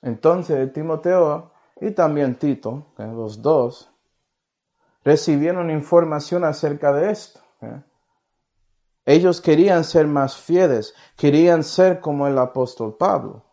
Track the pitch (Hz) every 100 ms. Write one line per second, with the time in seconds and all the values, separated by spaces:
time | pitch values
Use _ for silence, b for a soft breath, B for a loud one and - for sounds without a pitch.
0 | 123 110 160 180 165 143 135 151 160 160
1 | 170 185 160 151 - _ _ _ 208 196
2 | 160 147 139 123 147 127 117 127 147 -
3 | 110 113 110 104 131 156 120 120 _ _
4 | _ _ _ _ _ _ _ _ _ _
5 | - 151 160 147 156 180 170 156 147 170
6 | 165 151 147 175 165 143 156 147 147 139
7 | 185 214 - _ _ _ 113 131 _ _
8 | _ _ _ _ _ _ _ _ _ _
9 | - 151 180 175 - 151 196 180 160 170
10 | 151 147 135 - - 175 185 120 107 b
11 | b _ 147 147 170 165 156 - 185 180
12 | 156 143 143 135 127 131 127 - 113 -
13 | 185 185 104 113 _